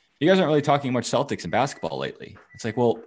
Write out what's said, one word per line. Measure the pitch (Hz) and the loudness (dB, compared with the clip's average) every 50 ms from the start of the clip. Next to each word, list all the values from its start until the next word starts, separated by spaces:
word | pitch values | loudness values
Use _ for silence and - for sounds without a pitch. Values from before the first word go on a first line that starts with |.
| _ _ _ - | _ _ _ 0
you | 143 | 2
guys | 175 190 | 4 4
aren't | 190 175 143 | 4 4 2
really | 156 147 | 2 2
talking | - 151 143 139 135 127 127 | 2 2 2 2 0 -2 -2
much | 120 113 | -2 -2
Celtics | - - 120 139 - 110 - - | 0 0 0 0 -2 -4 -6 -4
and | 85 | -2
basketball | 104 110 135 139 - - - 78 71 | 0 0 0 -2 -4 -6 -8 -8 -6
lately." | 65 69 - - - - - - - - _ - | -6 -6 -8 -8 -12 -16 -18 -18 -20 -20 _ -14
It's | - - | -10 -8
like, | 113 107 | -4 0
"Well, | 127 120 117 - - - | 2 2 2 2 0 -6